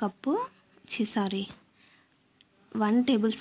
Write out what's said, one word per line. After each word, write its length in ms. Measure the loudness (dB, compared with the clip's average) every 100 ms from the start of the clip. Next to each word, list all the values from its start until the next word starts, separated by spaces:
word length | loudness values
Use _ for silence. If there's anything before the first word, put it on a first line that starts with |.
కప్పు, 340 | -6 -4 -2 -2 -2 -10 _ _ -6
ఛీ, 120 | -4 -2 -2
సారీ, 280 | -2 -2 -8 -12 _ _ _ _ _ _ _ _ _ _ _ -2
వన్ 140 | 2 2 4
టేబుల్ 260 | 2 2 -2